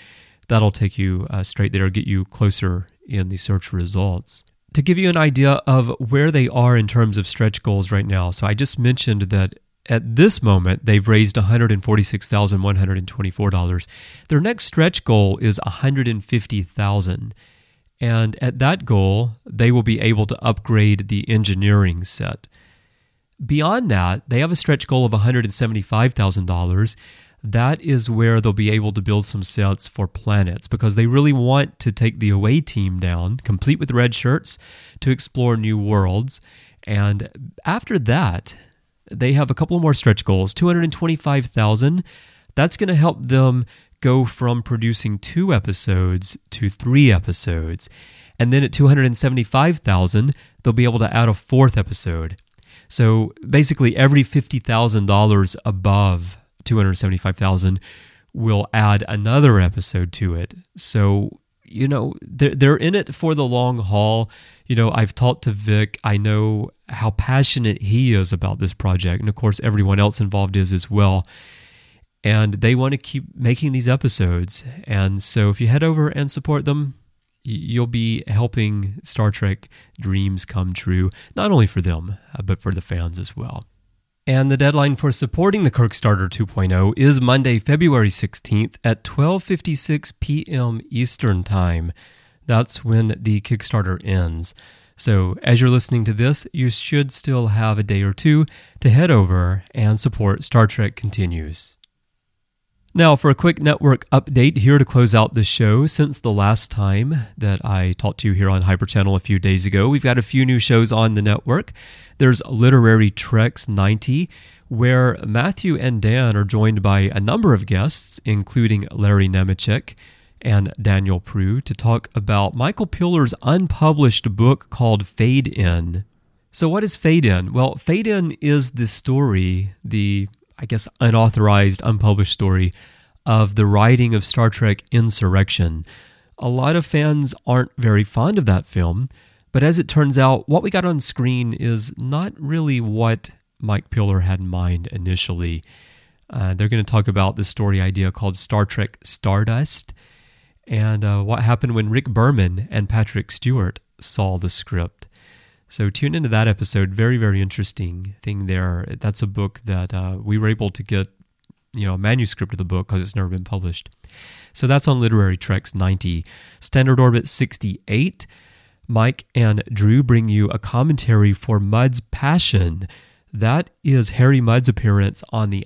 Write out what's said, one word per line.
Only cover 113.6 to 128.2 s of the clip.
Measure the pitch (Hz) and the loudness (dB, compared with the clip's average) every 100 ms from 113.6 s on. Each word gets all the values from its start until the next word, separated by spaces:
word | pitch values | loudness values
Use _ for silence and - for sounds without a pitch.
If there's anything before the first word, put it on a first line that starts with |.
| - | -6
ninety, | 101 98 107 - 139 175 - - _ - | 0 0 0 -2 -4 -4 -10 -20 _ -8
where | 113 123 127 127 - 110 | -2 2 4 2 0 -4
Matthew | 113 170 - 185 156 | -2 -2 -2 -2 -2
and | 127 113 | -2 0
Dan | 107 123 120 101 | 0 2 2 2
are | |
joined | 101 107 107 107 | 0 2 2 2
by | 98 98 98 98 | 2 2 2 0
a | |
number | 101 202 208 104 | -2 2 2 2
of | 98 | 2
guests, | 95 131 - - - 117 | -2 0 -4 -8 -8 -4
including | 104 95 127 113 104 - | -2 -2 0 0 0 -4
Larry | - 101 101 95 | -2 2 2 2
Nemecek | 95 92 92 - 104 - - - _ _ - | 0 0 -2 -2 -4 -6 -20 -20 _ _ -8
and | - 101 98 - | 0 0 0 -2
Daniel | 104 95 98 90 | 0 0 0 -2
Prue, | - 101 95 123 | -4 -2 -2 -2
to | - | -6
talk | - 117 117 - | -4 -2 -2 -4
about | 113 101 101 98 | -6 -2 0 -2
Michael | 117 139 208 196 | -2 -4 -4 -6
Piller's | - 175 170 131 - | -4 0 2 0 0
unpublished | 131 175 180 - 156 147 131 - 113 98 | 0 0 0 0 2 4 2 2 -2 2
book | 120 135 - | 2 2 -2
called | - 117 104 95 | -2 0 0 -2
Fade | - 113 131 127 | -2 0 0 -2
In. | - 90 85 85 87 - _ _ _ _ | 0 0 0 -2 -6 -10 _ _ _ _
So | - 160 | -4 -2
what | 190 | 0
is | 214 - | -2 0
Fade | 160 165 120 | 2 4 4
In? | 92 92 | 2 0
Well, | 123 131 | 0 -2
Fade | 135 - 185 220 | -2 -2 -2 0
In | 202 | -2